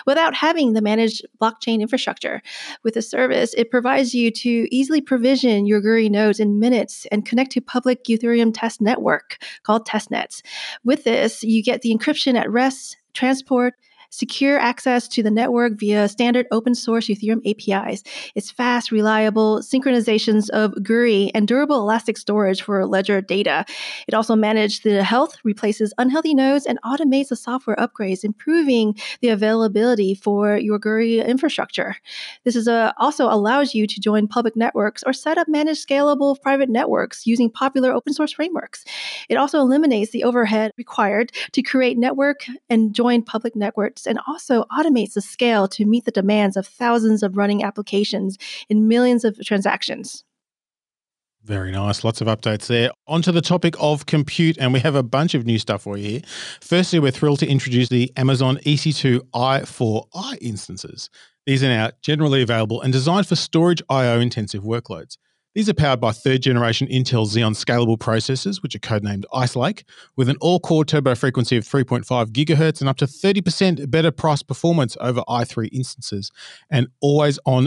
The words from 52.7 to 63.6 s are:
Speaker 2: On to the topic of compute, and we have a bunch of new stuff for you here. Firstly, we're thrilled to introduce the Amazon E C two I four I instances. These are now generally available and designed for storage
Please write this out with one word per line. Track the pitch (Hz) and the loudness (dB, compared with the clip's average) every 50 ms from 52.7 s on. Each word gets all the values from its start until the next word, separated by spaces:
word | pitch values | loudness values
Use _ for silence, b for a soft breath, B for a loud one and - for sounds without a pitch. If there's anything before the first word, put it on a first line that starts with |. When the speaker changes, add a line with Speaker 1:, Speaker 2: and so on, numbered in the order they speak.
| 120 117 117 123 - - _ - | 0 0 0 0 -2 -6 _ -4
Speaker 2:
On | 151 170 | -2 0
to | 160 185 | 0 2
the | 175 170 160 | 2 0 0
topic | - 180 180 - 170 160 - | 0 0 0 0 -2 -2 0
of | - 151 151 147 - | 0 0 0 0 -2
compute, | - - 151 139 - - - 170 160 165 | -2 0 0 0 0 0 0 0 2 2
and | - 139 127 127 | 0 0 0 2
we | 135 | 2
have | 113 - 139 | 2 2 2
a | 143 127 | 0 0
bunch | 113 - 135 156 170 - | 0 0 0 0 0 0
of | 143 117 | 0 0
new | 117 117 107 | 0 0 0
stuff | - - 107 98 - | 0 -2 -4 -4 -6
for | 101 101 101 | -8 -8 -8
you | 101 104 104 | -6 -6 -8
here. | 131 165 B B B B B B B - | -8 -10 B B B B B B B -6
Firstly, | - 165 175 185 - - 170 | -2 0 0 2 2 2 2
we're | 147 131 | 2 2
thrilled | 127 - - 151 143 139 | 2 2 2 2 2 2
to | - | 2
introduce | 127 139 131 - 131 123 123 127 117 | 2 2 0 0 2 2 2 2 2
the | 127 123 123 127 - | 2 2 0 0 0
Amazon | - 131 131 135 123 135 127 131 139 - | 0 2 2 2 2 2 0 0 0 0
E | 143 151 139 | 0 0 0
C | - 160 | 0 -2
two | 147 - - 135 123 123 127 - - | -2 0 0 2 0 0 -2 -4 -4
I | 120 123 131 135 139 - | -2 0 0 0 0 -2
four | - - - 127 113 107 110 - - - | -6 -6 -4 -2 -2 -2 -2 -4 -8 -12
I | 180 196 269 277 - | -12 -10 -10 -10 -10
instances. | - 123 107 98 - - 92 92 - - - - - - b b b b b b _ | -10 -10 -10 -10 -12 -14 -16 -16 -16 -16 -16 -16 -18 -18 b b b b b b _
These | - 135 131 135 | -2 0 2 2
are | 135 | 2
now | 123 110 110 113 - _ | 2 2 0 -2 -4 _
generally | - - 151 151 156 147 135 135 | -4 -2 0 0 2 2 2 2
available | 127 110 120 113 110 104 113 120 | 2 2 2 0 0 -2 -2 -2
and | - 131 | -2 0
designed | 127 131 127 156 175 202 190 | 0 0 2 2 2 2 2
for | - 180 | 0 0
storage | - - - - 165 | -2 -2 0 2 2